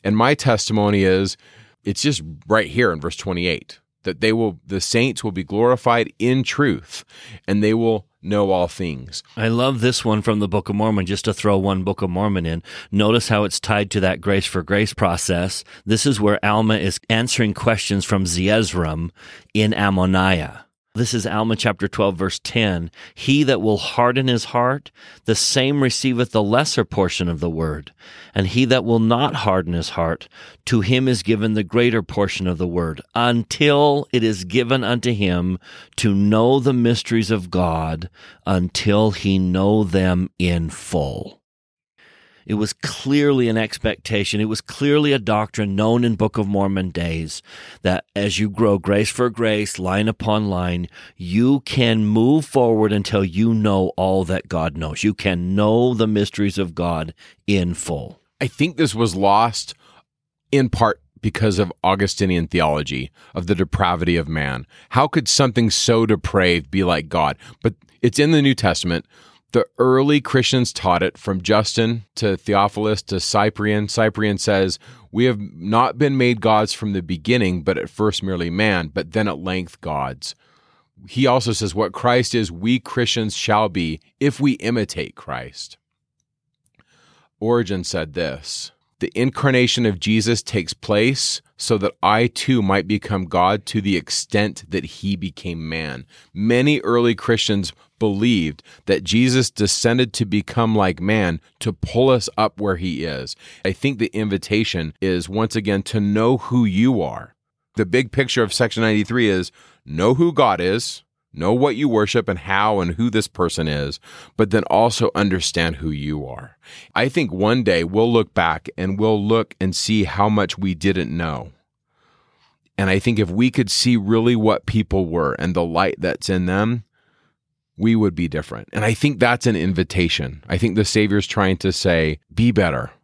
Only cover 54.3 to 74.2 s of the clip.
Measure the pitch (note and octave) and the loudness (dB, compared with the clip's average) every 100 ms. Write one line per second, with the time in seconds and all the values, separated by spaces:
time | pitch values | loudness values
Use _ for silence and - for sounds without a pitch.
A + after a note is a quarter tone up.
54.3 | F#2 - E2+ D#2+ D2+ D#2 D2+ G#2 G2+ G2+ | -4 -4 -4 -4 -4 -8 -2 -2 0 -2
55.3 | F2 F2+ G2 G#2+ A2+ B2 A#2+ A2 G#2 G#2 | -2 -2 0 2 4 2 2 0 2 0
56.3 | - G2+ G2 F#2 E2 F2 E2 D#2 - - | 0 -2 -2 -6 -4 -4 -4 -6 -12 -20
57.3 | _ - G2+ F2 E2 - D2+ A#1+ - _ | _ -2 0 0 -4 -6 -8 -8 -18 _
58.3 | _ C3+ - D#3+ D3+ D3+ A2 A2+ F3 G3 | _ -8 -2 -4 0 -2 0 -2 2 4
59.3 | G#2+ - - - - _ _ _ _ _ | 4 2 -2 -10 -16 _ _ _ _ _
60.3 | _ _ C#3 B2+ - A2+ - _ _ A2 | _ _ 2 2 2 0 0 _ _ -6
61.3 | - A2 F#2+ F#2 - F#2 G2 G2 - F#2+ | 0 0 2 -2 0 0 2 0 0 0
62.3 | F2+ E2 E2+ D#2 D2+ C#2 C2+ B1+ _ - | 0 0 0 0 0 -4 -6 -8 _ -12
63.3 | F2+ F2 F#2 F2+ - F#2 F2 E2+ E2+ D2 | -8 -2 0 0 0 0 2 0 0 0
64.3 | D#2 C#2+ B1+ - - _ B2+ D3 D#3+ A#2 | -4 -4 -6 -10 -20 _ 0 2 0 0
65.3 | - C3+ A2+ A2+ - - A2+ A2+ G#2 - | 2 2 2 0 0 2 2 2 0 0
66.3 | G2 F2+ F2 C#2+ F#2+ F2+ D#2+ D2+ F2 D2 | 2 2 2 0 0 2 0 -2 -2 0
67.3 | C2 - - A#2 - _ _ A#2+ C3+ D3 | -2 -14 -4 -4 -4 _ _ 0 2 4
68.3 | D#3 C#3 B2+ G2+ E2 F2 E2+ - _ - | 4 4 2 0 0 -2 -4 -6 _ -20
69.3 | _ _ A#2+ - - B2+ C3 C#3+ D3 - | _ _ 0 0 0 2 4 4 2 2
70.3 | C3 A#2 C3 A#2+ - F#2 F2 F#2 - - | 0 2 0 0 -2 0 2 0 -4 -6
71.3 | F#2+ F2 G#2+ G#2 - A2+ A#2 - - G#2+ | -4 2 2 2 0 -2 -2 -8 -4 -2
72.3 | F#2 - G2+ G2+ - G#2+ G#2 - G2 - | -2 0 2 2 0 -2 -2 -4 -6 0
73.3 | G#2+ G#2+ - G#2 G#2 G#2 - A2 G2 | 2 2 0 -2 -2 -2 0 0 0